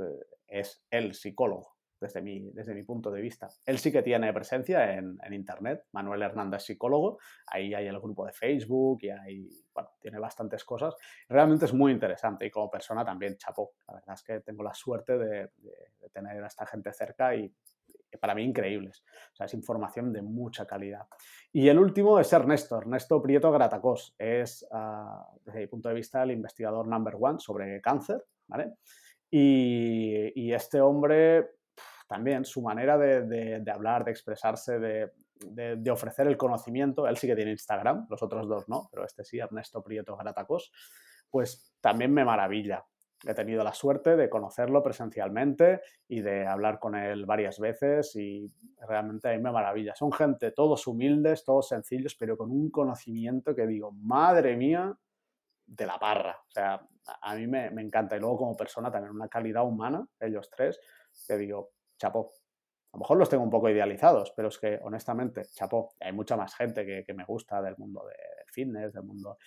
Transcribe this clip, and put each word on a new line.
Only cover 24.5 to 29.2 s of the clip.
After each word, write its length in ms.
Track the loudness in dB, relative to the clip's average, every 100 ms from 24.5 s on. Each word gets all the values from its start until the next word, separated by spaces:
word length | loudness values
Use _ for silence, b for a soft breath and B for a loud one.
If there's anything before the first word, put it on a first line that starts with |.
| -8 -12
ah, 560 | -10 -8 -10 -12 -14 -18 -20 -14
desde 140 | -10
mi 60 | -10
punto 220 | -8 -4
de 60 |
vista, 280 | -4 -2 -2
el 100 | 0
investigador 540 | -2 -6 -6 -4 -2 -2
number 300 | -2 -2 0
one 200 | 0 0
sobre 420 | -4 -6 -4 -2
cáncer, 420 | 0 0 0 -6 -6 _ -10
¿vale? 260 | -6 -6 -10 b b b b